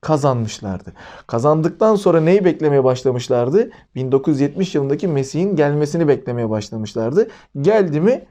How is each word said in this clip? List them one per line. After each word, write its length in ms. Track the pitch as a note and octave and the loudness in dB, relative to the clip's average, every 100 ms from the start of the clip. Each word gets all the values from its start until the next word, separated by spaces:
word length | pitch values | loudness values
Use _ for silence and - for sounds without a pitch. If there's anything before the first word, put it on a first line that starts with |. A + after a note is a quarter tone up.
Kazanmışlardı. 920 | - D#3 C#3 B2 A2 - G2+ F#2 - - - - - | -2 0 0 0 -4 -8 -8 -8 -10 -20 -20 -20 -6
Kazandıktan 680 | A#2 C3+ D#3 D#3+ - A3 G#3 | -2 2 2 0 0 2 2
sonra 260 | G3 E3 | 2 2
neyi 240 | D#3+ F#3+ F3+ | 4 4 2
beklemeye 380 | - D3+ C#3+ | 2 2 4
başlamışlardı? 840 | C3 B2+ C3+ B2 B2 B2 A#2+ F3 A#3 - _ - | 2 2 0 -2 -2 0 2 2 0 -6 _ -8
Bin 160 | C3 | 0
dokuz 220 | C3+ C3+ | 0 0
yüz 80 | C#3+ | 0
yetmiş 340 | C#3+ C#3+ F#3+ D3+ | -2 -2 -4 -2
yılındaki 320 | C#3 C#3+ F#3+ | -2 -2 -2
Mesih'in 480 | C#3+ C3 D3+ F#3+ F3 | -2 -2 -2 -2 0
gelmesini 520 | C#3+ D3 D3 E3+ D#3+ | 0 0 -2 0 0
beklemeye 420 | C3 - A#2+ A2+ | 0 0 -6 -4
başlamışlardı. 760 | G#2+ G2+ A#2 G#2 - A2+ D#3 A3+ - _ C#3 | -4 -6 -10 -8 -4 -2 0 -2 -4 _ -2
Geldi 400 | C#3+ G#3+ F#3 D3 | 2 2 2 0
mi? 240 | F#3 C4 - | 0 0 -4